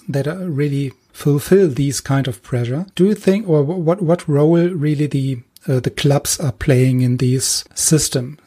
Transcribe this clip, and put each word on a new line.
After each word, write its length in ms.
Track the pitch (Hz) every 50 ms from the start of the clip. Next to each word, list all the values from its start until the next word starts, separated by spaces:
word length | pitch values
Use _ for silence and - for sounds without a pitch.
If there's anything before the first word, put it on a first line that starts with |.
| _ -
that 180 | 131 139 131
are 220 | 147 170 190 185 180
really 460 | 143 135 147 147 139 139 139 127 - _ _ _
fulfill 560 | _ - - 147 143 143 - - 180 202 190 151
these 320 | 123 147 139 143 123 -
kind 260 | - - 135 135 127
of 160 | 135 120 -
pressure. 440 | _ - 131 120 120 117 127 156 196 - _
Do 100 | - 180
you 100 | 208 214
think, 320 | 208 - 190 190 214 220
or 160 | 180 156 147
wh-, 160 | 139 147 180 185
what, 220 | 156 160 180 214
what 260 | 185 151 175 175 -
role 440 | 160 143 143 151 160 170 170 170 175
really 360 | 190 151 143 151 151 139 151
the, 360 | 139 143 139 131 135 131 120 - _ _ - - -
uh, 120 | 131 127
the 100 | - 127
clubs 500 | - - - 143 139 143 - - - -
are 120 | 165 131
playing 500 | - - - 151 131 127 127 131 127 127
in 160 | 127 123 123 123
this 460 | 131 123 127 131 - - - - - - _
system? 640 | - - - 165 143 - - - 135 123 135 151 - _